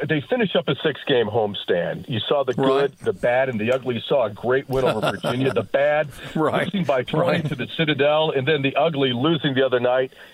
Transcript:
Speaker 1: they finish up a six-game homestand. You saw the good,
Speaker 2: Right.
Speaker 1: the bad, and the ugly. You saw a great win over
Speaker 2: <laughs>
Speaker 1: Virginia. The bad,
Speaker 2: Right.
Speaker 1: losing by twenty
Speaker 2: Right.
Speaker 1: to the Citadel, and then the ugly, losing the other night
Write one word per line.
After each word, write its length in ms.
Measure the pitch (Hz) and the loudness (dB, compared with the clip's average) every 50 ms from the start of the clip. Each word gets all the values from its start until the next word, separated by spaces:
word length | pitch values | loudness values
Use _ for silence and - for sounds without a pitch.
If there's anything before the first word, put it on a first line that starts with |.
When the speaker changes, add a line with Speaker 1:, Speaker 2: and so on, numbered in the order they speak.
| - 127 | 0 -2
Speaker 1:
they 140 | 156 151 | -2 -2
finish 340 | - - 247 254 226 180 - | -2 -2 -2 0 0 0 0
up 140 | 185 - - | 0 0 0
a 60 | 139 | -2
six-game 520 | - - 156 135 - - - 135 120 113 104 | -2 -2 -2 -2 -2 -2 2 2 2 2 2
homestand. 800 | 104 120 107 101 98 - - - 101 87 85 82 80 - - - | 2 0 0 0 -2 -4 -2 0 0 0 0 -2 -4 -6 -8 -6
You 140 | 117 107 | -4 -4
saw 220 | - - 151 143 135 | -2 0 0 0 0
the 80 | 127 117 | 0 0
good, 120 | 127 135 131 135 139 143 139 | 0 2 2 2 2 2 0
Speaker 2:
Right. 80 | - - | -2 -4
Speaker 1:
the 120 | - 117 | -4 -4
bad, 380 | 101 - - 123 120 127 135 131 | -4 0 0 0 2 2 2 0
and 100 | 120 104 | -2 -2
the 140 | 107 117 127 | 0 0 0
ugly. 220 | 135 120 127 120 | 0 0 -2 -4
You 60 | 107 | -4
saw 240 | - - 151 139 117 | -2 0 0 0 0
a 40 | 107 | 0
great 400 | 98 - - 117 127 135 - - | -4 -4 -2 0 0 0 0 0
win 160 | 127 135 127 | -2 0 2
over 260 | 123 127 107 101 151 | 0 0 0 -2 -2
Speaker 2:
<laughs> 100 | 101 - | -2 -4
Speaker 1:
Virginia. 320 | - 147 123 127 135 135 - | -4 -4 -2 0 0 0 0
The 100 | 117 107 | -2 -2
bad, 440 | - - 139 143 147 147 151 156 139 - - - - - | 0 0 0 2 2 2 0 -2 -2 -6 -14 -12 -6 -2
Speaker 2:
Right. 300 | 160 156 135 113 139 143 175 - | 0 0 2 2 0 -2 -2 -2
Speaker 1:
losing 120 | 196 165 | -2 0
by 180 | 143 139 127 127 | 2 0 0 0
twenty 240 | - - 151 - - | -2 0 0 0 2
Speaker 2:
Right. 180 | 156 175 160 147 | 0 0 -2 -2
Speaker 1:
to 60 | 151 | -4
the 120 | 123 - - - | -6 -8 -6 -4
Citadel, 560 | - 165 151 147 131 143 147 151 156 160 160 | -2 0 0 2 2 2 2 2 2 2 0
and 160 | 131 135 127 147 | 0 0 0 0
then 140 | 156 143 | 0 0
the 120 | 135 135 131 139 | 0 0 0 2
ugly, 340 | 151 170 156 135 139 131 | 2 2 2 0 0 0
losing 420 | 120 117 131 160 165 147 - 147 131 | 0 0 0 0 0 0 0 0 2
the 120 | 131 135 | 2 2
other 160 | 127 127 123 | 2 2 2
night 320 | 120 123 123 131 131 131 - - - - | 2 2 2 2 0 -2 -6 -12 -20 -20